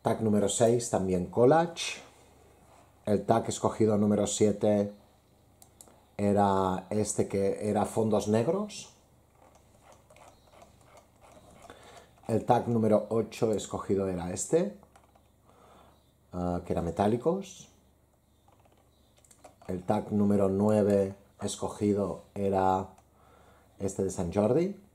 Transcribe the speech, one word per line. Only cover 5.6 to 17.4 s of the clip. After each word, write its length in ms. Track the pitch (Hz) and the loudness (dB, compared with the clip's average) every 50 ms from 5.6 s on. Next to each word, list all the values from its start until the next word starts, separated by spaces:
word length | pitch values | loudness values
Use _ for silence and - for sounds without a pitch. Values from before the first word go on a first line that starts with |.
| - _ _ _ - - - _ _ _ _ | -20 _ _ _ -20 -20 -20 _ _ _ _
era 680 | - 101 101 101 101 101 101 98 95 95 92 92 90 - - | -2 0 2 4 4 4 4 4 2 2 0 0 -4 -6 -4
este 360 | 104 107 107 - - - 98 | -2 -2 -2 -2 -2 -2 -2
que 420 | - - 98 98 98 104 - 104 107 | -2 -2 -2 0 -2 -2 -2 -4 -2
era 160 | 101 104 101 | 0 0 -2
fondos 420 | - - 113 110 110 104 104 - | 0 0 -2 0 2 0 0 2
negros. 600 | 107 104 113 117 156 170 196 214 208 - - - - - _ _ _ _ _ _ _ _ _ - - _ - _ _ _ _ _ - - - _ _ - - - - - _ _ - - - - - - _ - - - - _ _ _ _ - - - - - - - - - - - - - - - - - - _ - - | 2 0 2 2 0 -2 -4 -6 -8 -12 -16 -18 -18 -20 _ _ _ _ _ _ _ _ _ -20 -20 _ -20 _ _ _ _ _ -20 -20 -20 _ _ -20 -20 -20 -20 -20 _ _ -20 -20 -20 -20 -20 -20 _ -20 -20 -20 -20 _ _ _ _ -20 -20 -20 -20 -20 -20 -20 -20 -20 -20 -20 -20 -20 -20 -20 -20 -20 -20 _ -18 -4
El 180 | - 117 107 - | -2 -2 -2 2
tag 220 | - 123 120 - | 2 2 2 2
número 400 | - 120 113 110 107 107 104 - - | 0 0 2 4 4 4 2 2 0
ocho 420 | 110 113 107 107 - - 123 110 107 | -2 -2 -2 -2 -4 -2 0 0 0
escogido 540 | 95 - - - 95 - - 101 92 82 | -2 -4 -6 -8 -10 -4 -2 -2 0 0
era 240 | 92 92 87 85 90 | -2 -4 -4 -6 -6
este, 460 | 92 104 - - - 165 185 208 - - - _ _ - _ _ _ - _ _ _ _ _ _ _ _ - - - - - - _ _ _ _ _ _ _ _ | -6 -8 -4 0 0 0 0 0 -6 -14 -20 _ _ -20 _ _ _ -20 _ _ _ _ _ _ _ _ -20 -20 -20 -20 -20 -20 _ _ _ _ _ _ _ _
ah, 300 | - 90 90 90 87 87 87 | -8 -6 -4 -4 -4 -6 -4
que 80 | - 87 | -4 -4
era 80 | 87 | -4
metálicos. 880 | 85 85 - - 98 107 113 117 - 160 175 196 | -4 -4 -2 0 0 0 0 0 0 -2 -2 -2